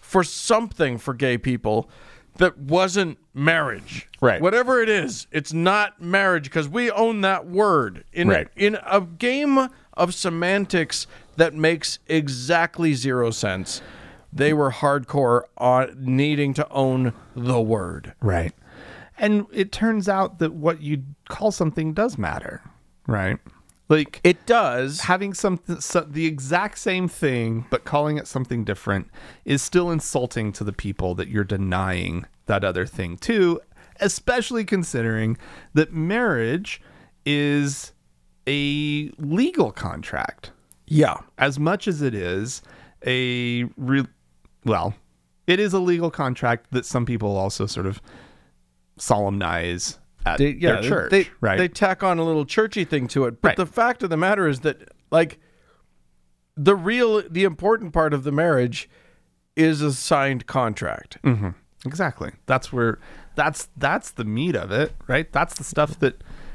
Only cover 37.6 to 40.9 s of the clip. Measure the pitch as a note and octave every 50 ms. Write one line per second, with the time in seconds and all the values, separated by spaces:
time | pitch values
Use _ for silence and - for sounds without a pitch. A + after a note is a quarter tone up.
37.6 | C#3+ C#3+ C#3 - - - - _ _ _ _ _ _ _ _ _ - C3 C#3 C#3+
38.6 | C#3+ C#3+ C#3+ D3 D3+ D3 D3 D3 D3+ C#3+ - - D3 C#3+ D#3 G3 C4 E4+ F4+ D#4+
39.6 | F3 A2 - - - E2+ - D#2 D2 - - C2+ - - - _ - - - _
40.6 | _ - - _ _ -